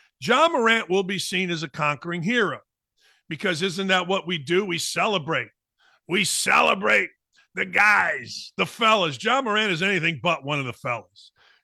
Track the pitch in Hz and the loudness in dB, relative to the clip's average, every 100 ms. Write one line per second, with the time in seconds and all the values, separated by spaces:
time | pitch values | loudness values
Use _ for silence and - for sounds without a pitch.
0 | _ _ 131 254 330 302 226 226 180 190 | _ _ 0 4 4 4 4 2 2 0
1 | 185 190 - 185 185 165 156 - 147 143 | 0 -4 -4 -2 -2 -4 -6 -2 -2 -2
2 | 170 175 170 247 185 120 - _ _ _ | -6 -4 0 0 0 -2 -14 _ _ _
3 | _ _ - 160 185 156 190 170 190 185 | _ _ -12 -4 -2 -2 -2 -2 0 0
4 | 175 190 170 170 131 180 208 165 - 170 | 2 -2 -4 -6 0 0 0 -4 -4 -2
5 | 214 190 147 139 110 _ _ _ _ _ | -2 -2 -2 -4 -6 _ _ _ _ _
6 | - 196 185 - 190 - 160 202 208 208 | -4 -2 -2 -2 2 4 4 2 2 2
7 | 175 _ _ _ _ 185 190 185 208 202 | 0 _ _ _ _ -8 -2 2 4 4
8 | 175 139 117 - - - 185 - 220 214 | 2 -4 -8 -14 -10 -4 -4 0 2 4
9 | 165 123 220 262 240 214 214 160 190 185 | 2 -2 0 0 2 0 0 0 0 0
10 | 165 143 175 156 139 147 127 - 131 117 | 0 0 -2 -2 -2 -4 -4 -6 -6 -6
11 | - - - _ _ _ | -8 -20 -20 _ _ _